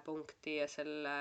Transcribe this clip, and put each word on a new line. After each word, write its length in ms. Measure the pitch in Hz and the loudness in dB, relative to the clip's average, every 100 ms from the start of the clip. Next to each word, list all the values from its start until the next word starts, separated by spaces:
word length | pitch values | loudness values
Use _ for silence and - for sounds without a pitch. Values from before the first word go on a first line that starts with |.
| 151 | -2
punkti 520 | 156 147 - - 151 | -4 -4 -6 0 2
ja 100 | 147 | 2
selle 460 | - 147 151 143 143 | 2 -2 0 0 2